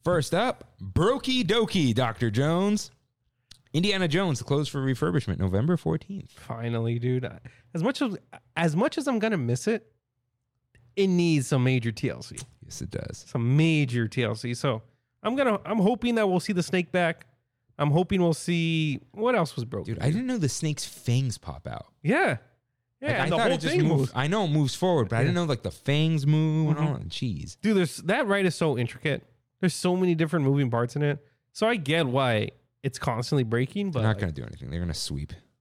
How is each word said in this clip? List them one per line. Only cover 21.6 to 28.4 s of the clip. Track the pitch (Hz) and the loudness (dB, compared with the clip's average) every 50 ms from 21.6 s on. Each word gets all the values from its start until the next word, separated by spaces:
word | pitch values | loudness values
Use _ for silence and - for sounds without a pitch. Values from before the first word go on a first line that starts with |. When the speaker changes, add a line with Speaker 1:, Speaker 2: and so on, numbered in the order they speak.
| - | -10
Speaker 1:
out. | 67 55 - - _ _ _ - | -10 -10 -10 -12 _ _ _ -2
Speaker 2:
Yeah. | 147 233 330 381 226 139 107 - _ _ _ _ _ _ _ _ _ _ _ | 0 2 2 2 0 0 -4 -8 _ _ _ _ _ _ _ _ _ _ _
Yeah, | 262 | -4
Speaker 1:
Like, | 294 - | -4 -2
Speaker 2:
and | - | 0
Speaker 1:
I | 135 | 0
Speaker 2:
the | 151 | 0
Speaker 1:
thought | 175 220 233 | 2 2 2
Speaker 2:
whole | 226 | 2
Speaker 1:
it | 269 - | 0 0
just | 151 - 320 | 0 0 2
Speaker 2:
thing | 359 359 | 2 4
Speaker 1:
moved. | - 170 139 | 4 4 2
Speaker 2:
moves. | 135 123 - | 0 0 0
Speaker 1:
I | 127 135 | -2 0
know | 151 190 220 202 | 0 2 0 2
it | 160 | 2
moves | 147 156 147 127 - | 2 2 2 2 0
forward, | - 175 185 180 151 113 | 0 2 2 4 2 2
but | 95 - | 2 2
I | 113 | 2
didn't | 127 160 175 | 2 2 2
Speaker 2:
Yeah. | 175 175 | 0 0
Speaker 1:
know, | |
like, | 156 135 113 - | 0 -2 -2 -4
the | 92 | -8
fangs | - - _ - 143 147 156 160 165 151 135 | -10 -6 _ 0 2 4 4 2 2 2 4
move | 143 151 156 156 156 156 156 160 160 | 4 4 4 4 2 2 2 2 2
and | 160 | 2
Speaker 2:
Mm-hmm. | 147 151 | 2 0
Speaker 1:
all | 151 139 | -2 -2
that. | - - | -4 -8
Jeez. | 82 - - 127 127 95 69 - - - _ | -10 -8 -6 -4 -4 -4 -6 -8 -12 -14 _
Speaker 2:
Dude, | - 214 220 | 0 2 2
there's, | 196 175 - - | 2 2 0 -2
that | - - 160 202 262 285 | -6 -4 -2 0 0 2
ride | 202 196 202 | 0 2 2